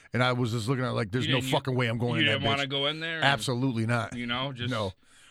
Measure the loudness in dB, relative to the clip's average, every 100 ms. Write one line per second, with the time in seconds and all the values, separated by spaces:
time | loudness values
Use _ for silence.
0 | -4 0 2 2 0 0 0 0 0 -2
1 | 0 0 2 0 2 0 0 0 0 0
2 | 0 2 2 2 2 0 0 -2 -2 -2
3 | -6 0 2 2 0 0 0 0 0 0
4 | -2 -6 -4 -4 -4 -4 -4 -2 -4 -6
5 | _ -20 -4